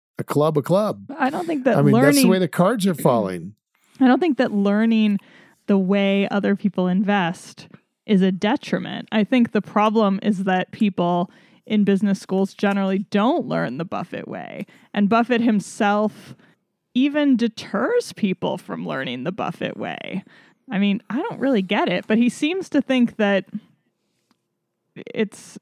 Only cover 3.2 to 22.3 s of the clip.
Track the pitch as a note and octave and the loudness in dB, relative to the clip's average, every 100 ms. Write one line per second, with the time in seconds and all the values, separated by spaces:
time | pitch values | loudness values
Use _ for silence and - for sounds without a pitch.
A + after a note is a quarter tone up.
3.2 | G2+ F#2 F2 G#2+ _ _ _ - C4 B3+ | 0 -4 -10 -16 _ _ _ 2 4 4
4.2 | F4 B3+ B3+ G#3 G3 G3+ A3+ A3+ G#3+ G3+ | 2 2 0 2 2 2 2 2 2 0
5.2 | - - - _ - G3+ F#3 G3+ G3 G3 | -4 -18 -20 _ 0 0 2 2 2 2
6.2 | G3 G#3 G3+ G3+ G3+ F#3 F3+ F#3 G3 G3+ | 0 0 0 0 0 0 0 0 2 0
7.2 | E3+ F3 - - - - _ _ - G3+ | 0 -4 -12 -20 -20 -20 _ _ 0 4
8.2 | F#3+ F#3 G#3 C#4 - F#3 F#3 - - A3 | 4 2 0 -2 -2 -6 -4 -10 -4 -2
9.2 | G3+ B3+ A#3 G#3+ - - G#3+ G#3+ G#3 G3 | 2 2 2 0 -2 0 2 2 2 2
10.2 | G3+ F#3+ G3 F#3 - - G#3 F#3 F3 F3 | 0 -2 0 -2 -2 -2 -2 0 0 0
11.2 | F3 - _ _ - A3 G3 G3 G#3 G3 | -2 -8 _ _ -4 0 2 2 2 -2
12.2 | - F#3+ F#3+ - G3+ G3+ F#3+ F#3+ G#3 G3+ | -2 -2 -2 -2 -2 0 -2 -2 -2 0
13.2 | G#3+ E4 A3+ E3 E3 C3 E3+ F#2+ F3 - | 2 0 -2 -4 -4 -6 -8 -8 -8 -10
14.2 | - F#2+ D2 - G3+ _ _ - G3+ A3+ | -10 -12 -12 -14 -16 _ _ 0 2 2
15.2 | A#3+ A#3+ A#3 G#3+ - - G#3 G#3 G#3+ - | 2 2 2 0 -2 -2 0 0 -2 -4
16.2 | - - _ _ _ _ _ - C#4+ D4 | -16 -20 _ _ _ _ _ -2 0 2
17.2 | D4 B3 A#3 - - G3 C4 A#4+ - - | 2 2 0 -4 -6 -4 0 -2 -2 -4
18.2 | G#3 F3+ F3 D3 - E3 F3+ D3 C3 B2 | -4 -2 -4 -6 -8 -10 -6 -6 -6 -6
19.2 | B2+ F#3 G#2 - - - A2 D2+ G1+ F#3+ | -8 -6 -8 -6 -8 -8 -10 -10 -10 -10
20.2 | - - _ _ - G3+ G3+ G3 - A3 | -12 -20 _ _ -8 -2 0 -2 -4 -6
21.2 | G#4+ - C4 A#3+ F#3+ G#3 E4 F3+ - A3 | -6 -4 0 0 0 -2 -2 -4 -2 2
22.2 | A#3+ | 2